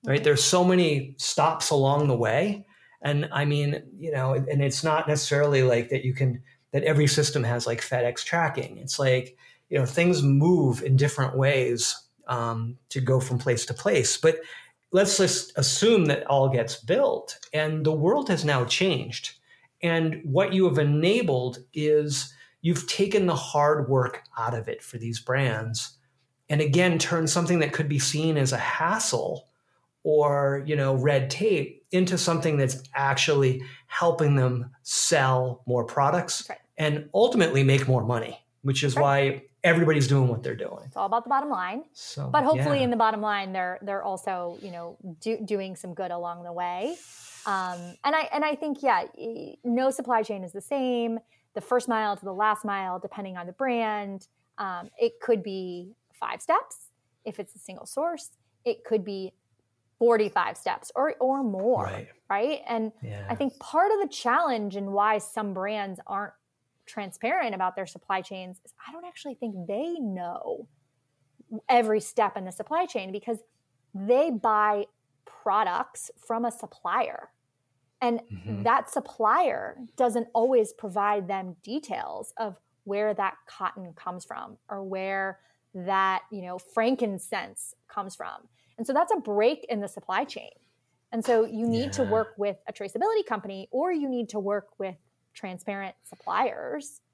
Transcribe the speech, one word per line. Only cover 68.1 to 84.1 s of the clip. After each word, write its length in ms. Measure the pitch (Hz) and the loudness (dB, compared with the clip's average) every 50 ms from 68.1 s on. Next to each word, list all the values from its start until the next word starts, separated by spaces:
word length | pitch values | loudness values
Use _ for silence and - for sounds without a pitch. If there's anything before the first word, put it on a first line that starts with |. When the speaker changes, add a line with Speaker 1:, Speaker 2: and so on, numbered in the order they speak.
| 196 190 | -4 -4
Speaker 2:
chains 400 | 180 - 196 185 185 185 185 - _ | -4 -6 -12 -14 -12 -14 -16 -20 _
is 80 | - - _ - | -20 -20 _ -20
I 60 | - | -18
don't 120 | 269 330 349 | -18 -16 -18
actually 300 | 359 349 - - 294 262 | -18 -18 -14 -12 -12 -10
think 320 | _ - 226 202 185 175 | _ -8 -8 -8 -8 -8
they 280 | 165 196 214 294 339 339 | -6 -6 -6 -4 -6 -6
know 760 | 330 262 208 190 180 175 175 175 - - - - - 233 _ _ _ _ _ _ _ _ _ _ _ _ _ _ _ - _ 220 214 _ - | -6 -6 -6 -6 -6 -8 -8 -10 -10 -8 -8 -8 -8 -10 _ _ _ _ _ _ _ _ _ _ _ _ _ _ _ -18 _ -14 -12 _ 2
every 320 | 262 240 233 220 214 214 | 4 4 4 4 0 -2
step 360 | 208 - - - 214 196 - | -2 -4 -2 0 0 0 0
in 80 | 208 190 | -6 -10
the 80 | 185 | -10
supply 340 | 180 - 214 - 302 330 370 | -10 -12 -10 -4 -2 -2 -2
chain 240 | - - 233 190 190 | -2 -4 -8 -8 -6
because 280 | 185 208 - - 233 214 - _ _ _ _ _ _ _ _ _ | -10 -10 -6 -6 -8 -8 -8 _ _ _ _ _ _ _ _ _
they 380 | _ 190 196 208 247 262 302 339 | _ -10 0 2 4 4 4 2
buy 540 | 254 208 - 233 214 214 214 214 208 202 202 - _ _ _ _ _ _ _ | 0 0 0 2 2 4 4 2 2 0 -2 -6 _ _ _ _ _ _ _
products 880 | - - - - 214 190 214 220 190 180 - 233 - _ - - - - | -20 -20 -8 -4 0 2 2 2 0 0 -4 -4 -6 _ -16 -16 -16 -18
from 280 | _ - - 233 226 240 | _ -8 -6 -4 -2 -2
a 60 | 240 | -4
supplier. 800 | 220 - - - - _ _ 175 185 240 254 - - - - - _ _ _ _ _ _ _ _ _ _ _ _ _ _ | -6 -8 -14 -16 -18 _ _ -2 -2 0 -2 -2 -6 -12 -16 -18 _ _ _ _ _ _ _ _ _ _ _ _ _ _
And 200 | 262 240 233 233 | -2 -2 -2 -2
Speaker 1:
Mm-hmm. 420 | 233 _ - 90 87 202 - 98 - | -6 _ -16 -12 -8 -8 -6 -2 0
Speaker 2:
that 240 | 226 233 254 - - | 2 2 2 0 -2
supplier 880 | - 285 - - - _ 226 214 233 330 370 277 - - 98 - - - 254 226 _ | -6 -6 -6 -6 -6 _ 2 2 4 4 2 2 0 -4 -6 -10 -12 -12 -18 -18 _
doesn't 320 | - 254 240 208 240 226 - | 0 0 2 2 -2 -4 -2
always 400 | _ - 226 254 262 247 214 202 - | _ 0 2 4 4 4 2 2 -4
provide 520 | - - 202 180 208 202 208 208 208 190 | -12 -12 -6 -4 -2 0 0 0 -2 -2
them 300 | 175 196 190 190 180 170 _ _ | -4 -6 -8 -8 -10 -14 _ _
details 680 | - 233 302 294 - 208 - - - - - - - - | -8 -8 -8 -8 -6 -8 -8 -8 -10 -10 -12 -12 -14 -10
of 200 | - 226 208 180 _ _ _ _ _ _ | -8 -8 -10 -10 _ _ _ _ _ _
where 300 | 196 202 202 214 214 202 | -6 -4 -2 -2 -2 -2
that 200 | 180 196 180 - - _ | -2 -4 -4 -4 -8 _
cotton 480 | - - - 190 180 - 202 185 175 170 | -20 -14 -8 -8 -8 -8 -10 -16 -16 -18
comes 300 | - - 180 | -12 -12 -12